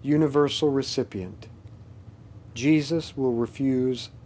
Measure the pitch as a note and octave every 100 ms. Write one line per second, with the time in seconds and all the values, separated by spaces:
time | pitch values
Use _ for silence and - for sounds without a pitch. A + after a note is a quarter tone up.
0 | C3+ D3+ D3+ C#3+ C#3+ - D3+ C3+ C3 -
1 | A#2+ G2+ F#2 F#2+ - - - - - -
2 | - - - - - A#2 C3+ D#3 C#3+ E3
3 | - - C3 A#2 A#2 - C3+ B2+ B2+ B2
4 | - -